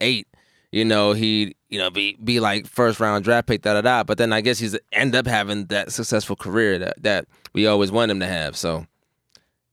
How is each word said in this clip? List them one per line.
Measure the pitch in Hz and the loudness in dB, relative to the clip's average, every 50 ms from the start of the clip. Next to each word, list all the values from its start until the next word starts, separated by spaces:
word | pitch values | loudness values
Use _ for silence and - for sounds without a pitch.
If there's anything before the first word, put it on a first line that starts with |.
eight, | 107 123 127 107 95 - _ _ _ _ _ _ _ _ | -2 -2 -2 -2 -6 -12 _ _ _ _ _ _ _ _
you | - 101 113 | -2 0 2
know, | 113 110 104 104 104 104 | 2 4 4 4 4 2
he'd, | 110 113 110 107 107 107 98 - - _ _ | 2 2 0 2 0 0 -2 -6 -12 _ _
you | - 101 | -6 -6
know, | 92 92 | -4 -4
be, | 90 101 101 101 98 - | -4 -4 -4 -6 -6 -6
be | 110 113 120 117 | -4 -2 0 0
like | 110 104 101 104 - - | 0 0 0 -2 -4 -6
first | - - 123 117 107 - | -2 0 2 2 2 0
round | 113 107 104 104 95 | 0 0 0 0 2
draft | 110 120 117 117 - | 2 2 2 2 0
pick, | 113 101 | -2 -2
da | - 107 104 | 0 2 2
da | 104 | 2
da. | 104 123 127 117 107 | 4 4 2 2 2
But | - 107 101 | 0 0 0
then | 117 113 107 | 0 2 2
I | 110 | 2
guess | 104 123 120 104 | 2 0 0 0
he's | 117 107 98 113 - _ | -2 -4 -6 -6 -8 _
end | - 107 131 135 117 | -2 0 0 2 2
up | 127 123 127 | 0 0 0
having | 117 107 104 101 104 101 101 85 | 0 -2 0 -2 -4 -6 -4 -4
that | 104 101 101 - | -4 -4 -4 -4
successful | - - 117 - 117 107 - - 101 | -6 -6 -4 -2 0 -2 0 -2 -6
career | - - 98 92 113 113 104 95 87 | -8 -6 -2 0 2 2 2 2 0
that, | 90 - - - 82 | -2 -4 -6 -4 -2
that | 107 101 90 - - _ _ - - - | -2 0 -2 -2 -6 _ _ -20 -6 -2
we | 101 104 110 | 0 2 4
always | 104 101 101 92 | 4 4 2 2
want | 101 117 117 110 | 2 0 0 0
him | 101 95 | 0 -2
to | 90 90 | -2 -4
have. | 92 85 78 71 78 - | -4 -4 -4 -6 -6 -6
So | - 85 82 80 82 - _ _ _ _ _ _ _ _ _ _ _ _ _ _ _ _ | -4 -4 -4 -4 -6 -12 _ _ _ _ _ _ _ _ _ _ _ _ _ _ _ _